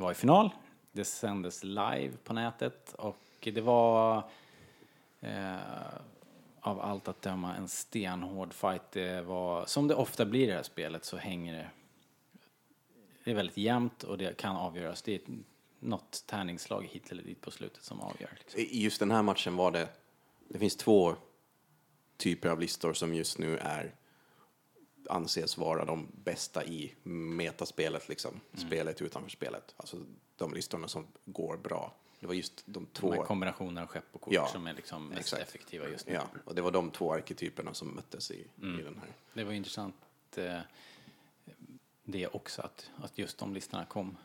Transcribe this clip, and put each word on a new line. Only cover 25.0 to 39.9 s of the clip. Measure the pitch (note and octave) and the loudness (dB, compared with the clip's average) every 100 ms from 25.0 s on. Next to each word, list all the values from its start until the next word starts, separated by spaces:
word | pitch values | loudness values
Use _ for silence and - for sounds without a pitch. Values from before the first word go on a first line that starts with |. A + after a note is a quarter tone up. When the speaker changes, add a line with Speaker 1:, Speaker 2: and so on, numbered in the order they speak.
| - | -4
Speaker 2:
anses | F2 E2 F2 D#2+ - | -2 0 0 0 0
vara | D#2+ D#2+ | 0 2
de | D#2+ D#2+ D#2+ - | 0 -2 -4 -6
bästa | F2+ E2 - E2 | -4 -2 -4 -4
i | D2+ D#2+ D2 - | -4 -6 -8 -10
metaspelet, | F2+ E2+ D#2+ E2+ E2 - - - D#2+ D2+ - | -8 -6 -4 -2 -2 -4 -6 0 0 0 -6
liksom. | D2+ - - - | -6 -6 -8 -14
Speaker 1:
Mm. | - E2+ | -10 -2
Speaker 2:
Spelet | D#2+ D#2 - | 0 0 -2
utanför | - - F#2+ | -6 -6 -10
spelet. | - C2 G#1+ - - | -8 -6 -6 -12 -16
Alltså | - A#2+ - - _ - | -12 -12 -12 -18 _ -8
de | - | -6
listorna | - - E2 D#2 | -4 -4 -6 -4
som | - D#2 - | -6 -8 -16
går | F#2+ - D#2+ E2 | -12 -6 -4 -4
bra, | - - - - _ - | -4 -4 -4 -10 _ -14
det | F#2 | -4
var | |
just | F2+ - - - | -4 -4 -12 -12
de | F#2+ - - | -10 -10 0
Speaker 1:
De | F#2 | 2
här | E2+ | 2
Speaker 2:
två | |
Speaker 1:
kombinationerna | D#2+ G2 F#2 - F#2 F2 | 2 0 0 -2 -6 -4
av | E2+ | -6
skepp | D#2+ - | -8 -10
och | - | -12
kort | E2+ | 4
Speaker 2:
Ja, | F#2 C#2 | 4 4
Speaker 1:
som | F2+ E2 | -2 -6
är | |
liksom | D2 - D#2+ D2+ | -8 -10 -10 -8
mest | F2+ | -6
Speaker 2:
exakt. | - - | -4 -4
Speaker 1:
effektiva | - - - E2 C#2+ | -6 -12 -12 -8 -8
just | - - | -8 -4
nu. | |
Speaker 2:
Ja, | E2+ - - | -4 -4 -10
och | - | -6
det | F2 | 0
var | F2 | 2
de | F#2 E2+ | 2 0
två | - E2 | -2 0
arketyperna | E2+ - - D#2+ - D#2 | 0 -4 -6 -6 -6 -8
som | - - | -8 -8
möttes | - - - - | -10 -12 -10 -10
i, | F2 - - | -10 -16 -10
Speaker 1:
Mm. | G2 E2+ | -6 -6
Speaker 2:
i | |
den | D2 - | -8 -12
här. | - - _ | -16 -18 _
Speaker 1:
Det | A2+ | -6
var | G#2 | -4
intressant, | G#2 F#2+ A2 G2 | -4 -4 -6 -8